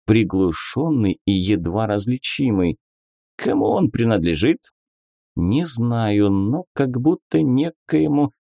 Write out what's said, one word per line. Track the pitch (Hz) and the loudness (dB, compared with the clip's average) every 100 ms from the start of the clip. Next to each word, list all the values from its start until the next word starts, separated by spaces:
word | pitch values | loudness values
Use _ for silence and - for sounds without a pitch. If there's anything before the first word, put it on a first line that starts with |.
приглушённый | - 110 101 95 92 80 - - 165 143 101 - | 2 4 4 2 0 0 -6 -4 -2 0 0 0
и | - | 0
едва | 98 92 101 85 95 110 | 0 0 -2 -2 -4 -2
различимый. | 104 101 127 - - 135 101 90 - _ _ _ _ _ - | -2 -2 -4 -6 -2 0 2 0 -2 _ _ _ _ _ -8
Кому | - 294 - | -4 0 0
он | - - | 0 0
принадлежит?» | - 117 107 85 78 113 170 - - _ _ _ _ _ - | 0 0 2 0 0 0 0 -6 -20 _ _ _ _ _ -4
«Не | 87 127 | -2 0
знаю, | 170 113 120 117 110 104 101 | -2 -4 -2 -2 0 2 2
но | 98 98 147 - | 2 0 -4 -6
как | - 135 127 | -4 -2 0
будто | 139 175 - 160 | -2 -2 -2 0
некоему | 151 127 165 - - 156 156 147 147 - | 2 2 0 -6 -4 0 2 2 0 -4